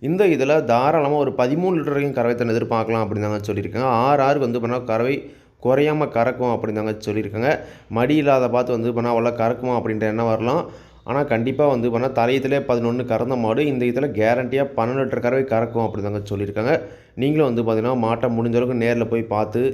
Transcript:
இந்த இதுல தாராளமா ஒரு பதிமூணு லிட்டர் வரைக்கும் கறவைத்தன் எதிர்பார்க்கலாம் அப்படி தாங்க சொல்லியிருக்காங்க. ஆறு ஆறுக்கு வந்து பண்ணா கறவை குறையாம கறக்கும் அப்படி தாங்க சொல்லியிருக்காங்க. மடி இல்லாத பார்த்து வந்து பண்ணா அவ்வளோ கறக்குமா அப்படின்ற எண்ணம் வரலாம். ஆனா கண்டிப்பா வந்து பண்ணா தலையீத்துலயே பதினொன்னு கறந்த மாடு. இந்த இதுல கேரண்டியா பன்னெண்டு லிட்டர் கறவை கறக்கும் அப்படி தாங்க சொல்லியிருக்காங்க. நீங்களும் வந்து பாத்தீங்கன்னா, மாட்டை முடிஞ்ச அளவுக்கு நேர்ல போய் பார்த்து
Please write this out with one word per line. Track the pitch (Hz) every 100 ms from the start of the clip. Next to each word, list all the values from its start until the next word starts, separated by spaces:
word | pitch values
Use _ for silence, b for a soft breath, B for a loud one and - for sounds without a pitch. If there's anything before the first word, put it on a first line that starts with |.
இந்த | 135 185 196
இதுல | 139 135 156 120
தாராளமா | 117 139 160 139 147
ஒரு | 139
பதிமூணு | 113 127 151 185 170
லிட்டர் | 143 143
வரைக்கும் | 143 131
கறவைத்தன் | 117 120 120
எதிர்பார்க்கலாம் | 113 113 117 113 113 104
அப்படி | 104
தாங்க | 104 107
சொல்லியிருக்காங்க. | 104 98 98 101 131 113
ஆறு | 131 143
ஆறுக்கு | 135 143 123
வந்து | 120
பண்ணா | 117 123
கறவை | 123 113 123 143 B B B _
குறையாம | 123 135 151 151 147
கறக்கும் | 117 120 123 123
அப்படி | 107 110
தாங்க | 107 110 107
சொல்லியிருக்காங்க. | 107 107 104 104 127 - B B -
மடி | 113 127 151
இல்லாத | 143 135 123
பார்த்து | 123 123 117
வந்து | 117
பண்ணா | 117 120
அவ்வளோ | 117 120
கறக்குமா | 120 113 120 127 120
அப்படின்ற | 113 107 110
எண்ணம் | 110 117
வரலாம். | 110 117 160 - B B B
ஆனா | 110 131
கண்டிப்பா | 143 113 120 131 147
வந்து | 123 120
பண்ணா | 117 131
தலையீத்துலயே | 123 120 135 135 139
பதினொன்னு | - 120 117 123 123
கறந்த | 113 120 127
மாடு. | 110 117 151
இந்த | 127 123
இதுல | 123 143
கேரண்டியா | 107 110 123 127 135 139
பன்னெண்டு | - 113 135
லிட்டர் | 131 127 120
கறவை | 135 131
கறக்கும் | 113 113 113 110
அப்படி | 101
தாங்க | 101 104 101
சொல்லியிருக்காங்க. | 101 101 104 120 165 B B B -
நீங்களும் | 135 156 139
வந்து | 117 113
பாத்தீங்கன்னா, | 110 120 127
மாட்டை | 113 117 127
முடிஞ்ச | 117 117 117
அளவுக்கு | 123 123
நேர்ல | 117 117 113
போய் | 117 113
பார்த்து | 107 107 120 131